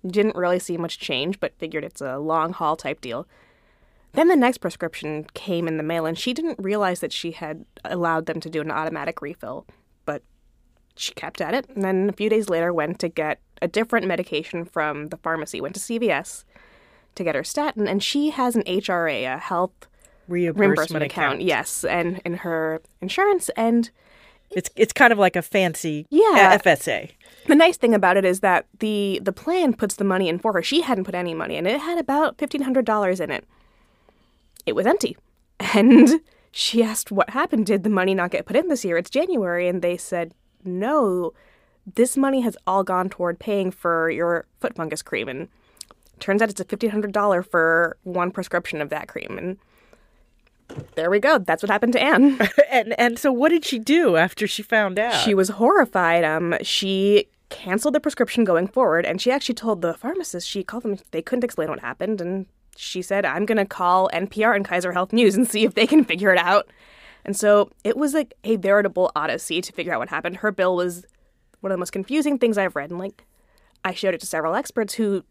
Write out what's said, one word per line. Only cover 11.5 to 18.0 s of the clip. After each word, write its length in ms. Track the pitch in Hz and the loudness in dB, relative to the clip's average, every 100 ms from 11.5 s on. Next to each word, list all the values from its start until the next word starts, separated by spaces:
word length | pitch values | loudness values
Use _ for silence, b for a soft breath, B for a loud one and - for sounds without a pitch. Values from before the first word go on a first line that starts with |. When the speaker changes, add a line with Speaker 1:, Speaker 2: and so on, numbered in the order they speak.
Speaker 1:
it, 160 | 233 269 | -6 -6
and 100 | - | -6
then 240 | 190 190 196 | -2 0 0
a 60 | |
few 160 | 196 214 | 0 0
days 180 | 220 202 | 0 0
later 240 | 165 170 | 0 0
went 260 | 170 151 175 | 0 -2 -4
to 100 | 175 | -6
get 300 | 165 151 - _ _ | -4 -4 -6 _ _
a 80 | 180 | -4
different 380 | 208 226 233 190 | -2 0 0 0
medication 580 | 170 180 151 160 170 | -4 -2 -6 -6 -10
from 440 | 170 - 151 147 151 | -8 -4 -4 -4 -10
the 100 | 165 | -10
pharmacy, 420 | - 160 - - | -6 -6 -6 -8
went 140 | 139 | -8
to 60 | - | -10
C 180 | - 226 | -8 -4
V 120 | 226 | 0
S 360 | 143 - - _ b b b b b b | -2 -4 -16 _ b b b b b b
to 100 | - | -6
get 100 | 175 | -4
her 100 | 147 | -4
statin, 420 | 156 - 294 220 208 | -4 -4 -4 -2 -2
and 160 | 196 | -2